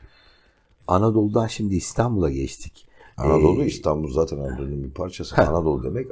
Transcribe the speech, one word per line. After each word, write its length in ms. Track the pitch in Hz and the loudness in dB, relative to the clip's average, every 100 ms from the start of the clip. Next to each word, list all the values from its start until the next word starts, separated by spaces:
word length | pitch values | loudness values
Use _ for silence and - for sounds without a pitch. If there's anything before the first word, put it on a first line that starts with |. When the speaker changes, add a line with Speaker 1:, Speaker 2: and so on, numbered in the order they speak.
| - _ _ _ _ _ _ _ - | -20 _ _ _ _ _ _ _ 0
Speaker 1:
Anadolu'dan 600 | 90 110 110 104 113 110 | 2 4 4 2 2 0
şimdi 280 | - 107 92 | -2 -2 -2
İstanbul'a 540 | - - 117 107 80 | -2 0 0 2 0
geçtik. 560 | 67 65 - - - - _ - - | 0 -4 -6 -14 -16 -20 _ -20 -4
Speaker 2:
Anadolu, 460 | 69 76 76 90 | 2 4 6 4
Speaker 1:
Ee, 40 | 147 | 0
Speaker 2:
İstanbul 460 | - 82 78 76 | -2 -2 -2 -2
zaten 240 | 65 82 73 | 0 0 -2
Anadolu'nun 460 | 69 64 69 71 | -6 -6 -6 -6
bir 80 | 67 | -8
parçası. 460 | 67 90 - 80 - | -8 -10 -8 -4 2
Speaker 1:
Heh. 120 | 90 | 2
Speaker 2:
Anadolu 340 | 82 80 71 | 4 2 0
demek, 240 | 64 104 131 | -2 -6 -8